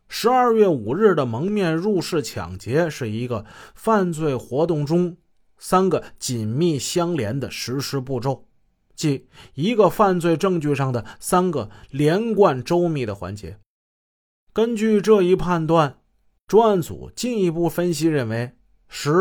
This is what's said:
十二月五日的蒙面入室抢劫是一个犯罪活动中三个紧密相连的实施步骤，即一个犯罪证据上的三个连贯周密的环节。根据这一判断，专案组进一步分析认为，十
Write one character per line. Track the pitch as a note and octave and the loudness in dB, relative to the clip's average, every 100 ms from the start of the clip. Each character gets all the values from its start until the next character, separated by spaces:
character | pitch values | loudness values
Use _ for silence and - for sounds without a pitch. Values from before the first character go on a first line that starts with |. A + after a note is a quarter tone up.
| _ | _
十 | - A3 | -2 2
二 | B3 B3 | 4 4
月 | A3+ G3+ | 4 4
五 | C#3+ G#2 D3+ | 2 -2 2
日 | G#3+ | 4
的 | D#3+ C3 | 4 0
蒙 | A2+ F3+ | -2 -2
面 | G#3+ F3+ D#3+ | -2 0 0
入 | G3 G3 | 0 0
室 | D3 E3 | 0 -4
抢 | - - F2 F#2 | -4 -8 -10 -10
劫 | - C#3 E3+ | -2 0 0
是 | - A#2 | -4 -6
一 | G#2+ A#2+ | -6 -4
个 | A2+ F#2 - - - | -6 -8 -18 -20 -8
犯 | - A3 F#3 | 0 2 2
罪 | D#3 D#3 B2+ | -2 -2 -4
活 | - B2+ E3 | -4 -2 0
动 | D#3 C#3+ | 0 0
中 | E3+ F3+ F3 _ _ _ _ | 0 0 -4 _ _ _ _
三 | - F#3 F#3+ | 0 2 2
个 | D3 - - | 0 -4 -10
紧 | - A#2+ A2 | -8 -6 -4
密 | A#2+ F3 C#3+ | 0 0 -2
相 | - F3 E3+ | -4 -2 -2
连 | E3+ G#2 C3+ | -2 -4 -4
的 | A2+ | -8
实 | - - C3+ | -8 -8 -6
施 | C3 C#3 | -6 -6
步 | B2+ C3 | -6 -6
骤， | C3 C3 - _ _ _ _ - | -4 -6 -10 _ _ _ _ -6
即 | D#3 C3+ - - - - | -4 -4 -8 -20 -16 -6
一 | F3 A#3 | -2 2
个 | F#3+ | 2
犯 | - G3+ F#3 | 4 2 2
罪 | E3+ D#3+ | 0 0
证 | G3 F3+ | 0 0
据 | D3 C#3 | -2 -2
上 | C3+ | -2
的 | A#2+ G#2 - | -4 -8 -14
三 | - F3+ F#3 | -2 0 0
个 | D#3 G2 - - | -2 -8 -12 -10
连 | C#3 D3 F3 A#3 G3+ | -2 0 2 0 4
贯 | G3 C3 | 4 2
周 | - F3 F3 | -2 0 0
密 | D3+ A2+ | -2 -4
的 | G2 | -8
环 | F2+ G2 | -10 -12
节。 | E2 F#2+ _ _ _ _ _ _ _ _ _ | -14 -18 _ _ _ _ _ _ _ _ _
根 | - A3+ A3+ | -2 0 0
据 | A3 G#3 | 2 4
这 | G3 G#3+ | 6 4
一 | F3+ F#3 | 4 2
判 | D#3+ F3 D#3+ | 2 0 2
断， | E3 C#3+ - _ _ _ _ - | 2 2 -2 _ _ _ _ 0
专 | G3 A3+ | 4 4
案 | G3 | 2
组 | D3+ C#2 - - | -2 -8 -14 -8
进 | A#3+ A3+ | -4 0
一 | F3+ | 0
步 | D#3+ E3+ | 0 -2
分 | E3 F3 | 0 -2
析 | D#3 D#3+ | 0 0
认 | D3+ A2+ | 0 -2
为， | A2+ A#2+ - _ _ _ | -4 -6 -10 _ _ _
十 | - C#3+ E3+ | -8 0 2